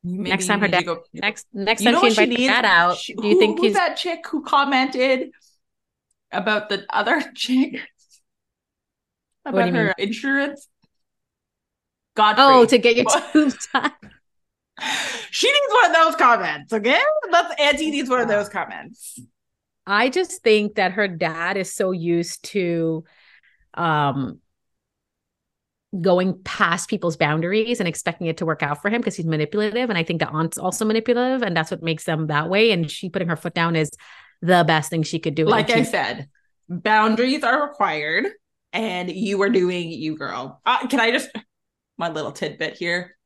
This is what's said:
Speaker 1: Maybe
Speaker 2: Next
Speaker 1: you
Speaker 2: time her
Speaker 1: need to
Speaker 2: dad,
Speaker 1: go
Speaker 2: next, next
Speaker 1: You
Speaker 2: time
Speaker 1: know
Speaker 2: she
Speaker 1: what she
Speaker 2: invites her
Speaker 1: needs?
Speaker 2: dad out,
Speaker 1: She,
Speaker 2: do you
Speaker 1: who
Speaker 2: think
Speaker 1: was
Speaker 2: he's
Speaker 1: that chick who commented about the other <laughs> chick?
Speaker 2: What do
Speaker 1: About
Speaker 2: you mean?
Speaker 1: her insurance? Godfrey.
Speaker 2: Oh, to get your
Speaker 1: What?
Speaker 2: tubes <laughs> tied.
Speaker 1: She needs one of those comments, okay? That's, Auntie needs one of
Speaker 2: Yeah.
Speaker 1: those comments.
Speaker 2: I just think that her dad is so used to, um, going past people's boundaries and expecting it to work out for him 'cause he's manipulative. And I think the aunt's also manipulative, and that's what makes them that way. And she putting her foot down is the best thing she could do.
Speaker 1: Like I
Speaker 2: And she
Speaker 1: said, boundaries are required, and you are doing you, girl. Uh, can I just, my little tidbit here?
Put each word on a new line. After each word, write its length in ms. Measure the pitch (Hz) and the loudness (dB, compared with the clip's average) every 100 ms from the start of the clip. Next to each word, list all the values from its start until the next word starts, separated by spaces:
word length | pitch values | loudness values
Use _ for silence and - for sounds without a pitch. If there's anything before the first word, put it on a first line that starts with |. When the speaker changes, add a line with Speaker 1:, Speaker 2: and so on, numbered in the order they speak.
| 175 | -8
Speaker 1:
Maybe 200 | 185 180 | -8 -2
Speaker 2:
Next 140 | 190 | -2
Speaker 1:
you 40 | 190 | 0
Speaker 2:
time 120 | 202 | 0
her 60 | 196 | 2
Speaker 1:
need 40 | |
to 60 | 175 | 2
Speaker 2:
dad, 80 | 156 | 0
Speaker 1:
go 160 | 165 - | -6 -8
Speaker 2:
next, 340 | - 208 214 - | -2 -2 -2 -14
next 280 | - 196 226 | -6 -2 2
Speaker 1:
You 40 | 214 | 4
Speaker 2:
time 80 | |
Speaker 1:
know 60 | 311 | 4
Speaker 2:
she 60 | 247 | 4
Speaker 1:
what 60 | |
she 80 | 220 | 4
Speaker 2:
invites 140 | 214 240 | 2 2
her 60 | |
Speaker 1:
needs? 100 | 254 | 2
Speaker 2:
dad 120 | 220 | 2
out, 320 | 226 175 175 175 | 4 4 4 0
Speaker 1:
She, 180 | - | -6
Speaker 2:
do 120 | - 208 | -4 2
you 80 | |
Speaker 1:
who 40 | 349 | 4
Speaker 2:
think 180 | 214 269 | 4 4
Speaker 1:
was 80 | 240 | 2
Speaker 2:
he's 60 | 208 | 2
Speaker 1:
that 200 | 349 - | 0 -2
chick 300 | 359 330 - | -6 -6 -6
who 160 | 311 | -8
commented 880 | - 285 277 262 262 254 254 254 - _ _ _ _ _ _ _ _ _ _ | 0 0 2 0 0 0 0 0 -2 _ _ _ _ _ _ _ _ _ _
about 360 | - 202 214 214 | -4 -2 -2 -2
the 160 | 196 - | -8 -4
other 300 | - 208 311 - | -4 0 -2 -2
<laughs> 60 | |
chick? 460 | - - 254 285 - - _ _ _ _ _ _ _ _ _ _ _ _ _ _ _ | -10 -2 0 0 -2 -16 _ _ _ _ _ _ _ _ _ _ _ _ _ _ _
Speaker 2:
What 100 | 294 | -6
do 60 | 190 | 0
Speaker 1:
About 80 | 180 | 0
Speaker 2:
you 60 | |
mean? 100 | 175 202 | 2 0
Speaker 1:
her 80 | 185 | -2
insurance? 680 | 202 220 277 277 285 285 - _ _ _ _ _ _ _ _ _ _ _ _ _ _ | -4 -4 -2 0 -2 -6 -20 _ _ _ _ _ _ _ _ _ _ _ _ _ _
Godfrey. 300 | - 214 214 | 2 2 6
Speaker 2:
Oh, 200 | 277 254 226 | 8 8 8
to 120 | 247 | 6
get 180 | 240 233 | 6 4
your 80 | |
Speaker 1:
What? 280 | 240 294 - | 2 0 2
Speaker 2:
tubes 340 | 311 294 - - | 2 2 -2 -6
<laughs> 60 | |
tied. 200 | 269 285 - - _ _ _ _ _ _ - - - - - - | -4 -4 -8 -20 _ _ _ _ _ _ -12 -8 -6 -8 -10 -10
Speaker 1:
She 160 | - 453 | -2 0
needs 260 | 571 554 | 2 2
one 140 | 494 359 | 4 4
of 60 | 320 | 6
those 200 | 320 320 | 4 4
comments, 560 | 269 226 175 151 - | 4 4 0 -6 -6
okay? 280 | 220 214 311 554 622 494 | -2 0 2 2 0 2
That's, 300 | 349 349 - | 2 2 0
Auntie 300 | 294 294 311 | 0 2 -2
needs 180 | 285 254 | -2 -2
one 100 | 254 | 0
of 80 | 226 | 2
Speaker 2:
Yeah. 80 | 208 | 0
Speaker 1:
those 120 | 208 | -2
comments. 720 | 196 160 82 71 - - - - _ _ _ _ _ - | -6 -8 -10 -16 -20 -20 -20 -20 _ _ _ _ _ -4
Speaker 2:
I 220 | 202 254 | 0 2
just 320 | 311 370 - | 0 -4 -2
think 320 | - 214 208 214 | 2 4 2 0
that 160 | 185 | -2
her 160 | 185 202 | 0 -4
dad 480 | 165 165 160 170 196 | -2 -4 -4 -4 -4
is 180 | 180 | -6
so 160 | - 190 | -4 -2
used 520 | 185 165 170 170 - - | -2 0 0 -2 -8 -8
to, 540 | 208 180 170 165 160 160 _ _ _ _ _ _ | -4 -2 -2 -2 -4 -8 _ _ _ _ _ _
um, 680 | - 170 151 143 135 123 - _ _ _ _ _ _ _ _ _ _ _ _ _ _ _ 190 | -4 0 2 0 -2 -6 -10 _ _ _ _ _ _ _ _ _ _ _ _ _ _ _ -2
going 440 | 175 180 185 180 | 2 2 2 -2
past 460 | - - 185 170 - | -8 -2 0 0 -4
people's 260 | 214 175 156 | -4 -4 0
boundaries 640 | 151 156 165 208 220 240 | 0 0 0 -2 -2 -2
and 80 | 180 | -2
expecting 380 | 160 - 165 165 | -4 -6 -6 -6
it 100 | 160 | -4
to 80 | 160 | -4
work 160 | 156 | -2
out 200 | 147 147 | -4 -4
for 80 | 202 | -2
him 120 | 233 | -2
'cause 140 | 226 185 | -4 -4
he's 80 | 165 | -4
manipulative. 640 | 156 151 208 214 220 254 | -2 -2 -2 -2 -2 -2
And 100 | 185 | -2
I 40 | |
think 180 | 165 165 | -2 -2
the 80 | 160 | -2
aunt's 300 | 156 165 - | -2 -4 -2
also 260 | 185 - | -6 -2
manipulative, 580 | 214 220 226 240 254 262 | 0 0 0 0 0 -2
and 140 | 226 175 | -2 -2
that's 140 | 180 | -2
what 120 | 180 | -4
makes 220 | 165 160 | -4 -4
them 220 | - 156 156 | -2 -4 -2
that 240 | 147 165 | -2 0
way. 220 | 190 233 | 2 2
And 180 | 185 156 | 2 -2
she 180 | - 185 | -6 -8
putting 200 | 190 175 | -4 -4
her 80 | 165 | -4
foot 180 | 175 | -4
down 200 | 175 170 | -2 0
is 160 | 165 151 - - - - _ | 0 -2 -6 -20 -20 -20 _
the 220 | 165 180 165 | 2 4 4
best 240 | 160 147 | 2 0
thing 120 | 165 | -4
she 160 | 156 160 | -4 -4
could 160 | 160 | -4
do. 120 | 147 160 | 0 2
Speaker 1:
Like 240 | 220 - | 2 2
I 60 | 226 | 0
Speaker 2:
And 100 | - | 0
she 40 | |
Speaker 1:
said, 380 | 190 117 123 143 _ _ _ _ | -2 -4 -6 -12 _ _ _ _
boundaries 760 | 175 214 214 220 220 254 285 | -6 0 2 4 2 0 0
are 240 | 247 262 285 | 0 0 -2
required, 600 | 285 196 156 151 170 320 - _ _ _ | -2 -2 -2 -4 -4 -4 -8 _ _ _
and 380 | 175 220 180 180 | -8 -6 -6 -8
you 300 | 180 202 196 | -6 -4 0
are 60 | 202 | 2
doing 400 | 196 180 180 170 | 2 0 -2 -6
you, 260 | 165 156 156 | -8 -8 -8
girl. 440 | 139 120 135 - - | -8 -10 -10 -6 -2
Uh, 200 | - 240 | -2 0
can 120 | 269 | 0
I 100 | 226 | 0
just, 200 | 247 - 214 - _ _ _ _ - | 0 -4 -14 -18 _ _ _ _ -8
my 140 | 170 | -8
little 220 | 156 135 | -6 -10
tidbit 440 | - 156 147 156 - | -8 -10 -6 -8 -6
here? 400 | 170 175 180 _ | -4 -4 -6 _